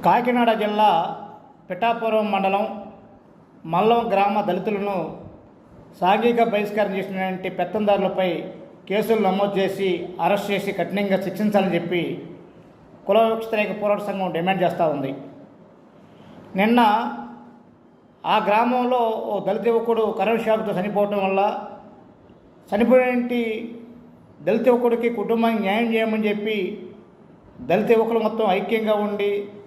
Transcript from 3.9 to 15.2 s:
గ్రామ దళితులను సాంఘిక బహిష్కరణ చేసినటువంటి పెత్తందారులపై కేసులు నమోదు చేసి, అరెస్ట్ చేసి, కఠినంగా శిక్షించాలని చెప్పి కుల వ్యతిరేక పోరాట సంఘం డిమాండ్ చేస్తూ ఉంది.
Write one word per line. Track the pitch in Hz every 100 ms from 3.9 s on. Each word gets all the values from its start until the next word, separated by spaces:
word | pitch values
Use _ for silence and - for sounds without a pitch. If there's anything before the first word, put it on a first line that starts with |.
| 233 208
గ్రామ | 196 202 214
దళితులను | 196 180 214 202 202 190 160 - - - - - - - - -
సాంఘిక | 180 214 240 233
బహిష్కరణ | 226 208 202 214 202
చేసినటువంటి | 190 190 190 190 180 185
పెత్తందారులపై | 185 180 220 202 196 185 190 185 156 - - - - -
కేసులు | 202 220 220
నమోదు | 190 190 202 185
చేసి, | 190 - 190 175 - -
అరెస్ట్ | 170 202 -
చేసి, | 196 196
కఠినంగా | 185 175 202 196 185
శిక్షించాలని | 190 190 214 202 185
చెప్పి | 170 170 180 143 - - - - - - - - - -
కుల | 208
వ్యతిరేక | 226 220 - 214 208 208
పోరాట | 208 208
సంఘం | 202 190 185
డిమాండ్ | 160 180 185
చేస్తూ | 175 175 165
ఉంది. | 143 135 -